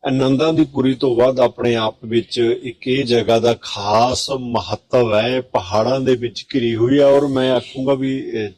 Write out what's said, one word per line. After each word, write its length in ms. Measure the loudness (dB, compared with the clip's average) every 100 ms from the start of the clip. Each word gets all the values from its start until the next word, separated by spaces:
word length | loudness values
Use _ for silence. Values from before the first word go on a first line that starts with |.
| -2
ਆਨੰਦਾਂ 460 | 0 2 2 2
ਦੀ 120 | 2
ਪੁਰੀ 300 | 0 2 0
ਤੋਂ 220 | 0 0 2
ਬਾਅਦ 240 | 2 4
ਆਪਣੇ 360 | 0 0 -2 0
ਆਪ 280 | -2 -6
ਵਿੱਚ 560 | -2 -2 -2 -2 0 0
ਇੱਕ 240 | -6 -10 -4
ਇਹ 180 | -2
ਜਗ੍ਹਾ 340 | 0 0 2 2
ਦਾ 180 | 2 -2
ਖਾਸ 720 | -6 -10 -2 2 2 0 -6
ਮਹੱਤਵ 840 | -8 -4 -6 -6 -10 _ 0 2
ਹੈ। 260 | 2 0 -2
ਪਹਾੜਾਂ 600 | -2 -6 -2 -2 0 0
ਦੇ 160 | 0 0
ਵਿੱਚ 300 | -2 -10 -6
ਘਿਰੀ 220 | -2 -2 0
ਹੋਈ 220 | 2 4
ਹੈ 80 | 6
ਔਰ 200 | 4 2
ਮੈਂ 260 | 0 0
ਆਖੂੰਗਾ 420 | 0 -2 -8 -2
ਵੀ, 380 | -2 -2 -4 -6
ਅਹ, 160 | -6 -8